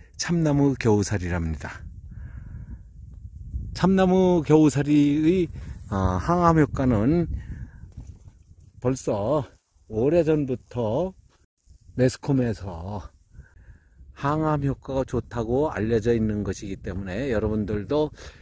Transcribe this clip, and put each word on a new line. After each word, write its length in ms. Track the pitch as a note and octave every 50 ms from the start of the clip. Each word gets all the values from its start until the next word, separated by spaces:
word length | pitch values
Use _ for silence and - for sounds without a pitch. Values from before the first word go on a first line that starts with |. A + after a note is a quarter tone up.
| - - -
참나무 600 | - - - E3+ E3+ D#3+ D3+ C#3+ C#3+ C#3 C#3+ C3 -
겨우살이랍니다. 1040 | - A2+ G#2 G#2 G2 - G#2 F2+ F2+ F2 F2 F2 E2 D#2+ D#2+ - - - - - - - - - - - - - - - - - - - - - - - - - - - - - - - - - - - - - - - - - - - -
참나무 720 | - - F#3+ F#3+ F#3+ F#3+ F#3 F#3 F#3+ F#3 F3+ F3+ E3+ C#3
겨우살이의, 1040 | - D3+ D#3 D#3 D3 B2+ C#3+ C#3 C#3+ D3+ D3 C#3+ C#3+ C#3+ D#3 D#3 D#3+ F#3 F#3+ E3+ - - - - - - - - -
아, 280 | G2+ F#2+ F#2+ F#2 F#2 F2+
항암 380 | - E3 F3 F3+ E3+ E3 E3 D#3+
효과는 680 | C#3+ - - - C3+ B2+ A#2+ G2+ G#2+ C3+ E3 F3 E3 - - - - - - - - - - - - - - - - - - - - - _ _ _ _ - - - - _ -
벌써 680 | - B2+ C3+ - - D3 A#2 G2+ G2+ A#2+ D3 D3+ A#2 - _ _ _ _ _ _ _ -
오래전부터 1200 | A2 G#2+ A#2+ D3 E3 F3 D#3 D#3 D#3 D3+ C#3 B2+ B2+ - - _ - B2 A#2 G#2 A2+ D3 F3+ F#3+ F#3+ - _ _ _ _ _ _ _ _ _ _ - _ _ - -
매스컴에서 1120 | B2 B2+ B2+ - - - - C#3 C3 B2 A#2 G2+ - F#2+ G2 E2+ D#2+ E2+ G2 G#2+ G2 - - _ _ _ _ - - - _ _ - - - - - _ _ _ - - - -
항암 500 | - - C#3 D3+ D#3 D#3 D#3 D3+ C#3+ C#3
효과가 400 | C#3 B2+ - - - C3+ C3+ B2+
좋다고 680 | - - A#2 - - - A#2+ A2 A2+ B2 C#3 D3+ D#3
알려져 420 | - F#2+ G#2+ A2+ A#2 A2 G2 A#2 A#2
있는 320 | A2+ A2 G#2+ G#2 G#2 G2
것이기 320 | G2 F#2 - A2 G2 F#2+
때문에 540 | - - G#2 F2+ F#2+ G2 F#2 F2+ G#2+ C#3 C#3
여러분들도, 800 | A2+ G#2 G#2+ G#2+ G#2+ G#2+ G#2 F#2 G#2+ G#2 G2+ F#2+ C#3+ D3+ D3+ D3 - - - - - -